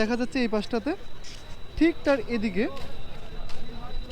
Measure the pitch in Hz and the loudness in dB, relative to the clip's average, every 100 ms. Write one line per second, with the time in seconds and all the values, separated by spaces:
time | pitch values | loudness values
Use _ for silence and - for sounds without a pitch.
0 | 220 233 240 269 240 214 208 233 254 381 | 2 2 0 0 0 0 0 -2 -2 -2
1 | - - - - - - - - 320 - | -2 -2 -4 -8 -10 -8 -4 2 4 4
2 | - 277 - 233 220 175 262 - - - | 2 2 2 0 0 0 0 0 0 0
3 | - - - - - - - 240 - - | 0 -2 -4 -2 2 2 2 -2 -2 -2
4 | 254 | 0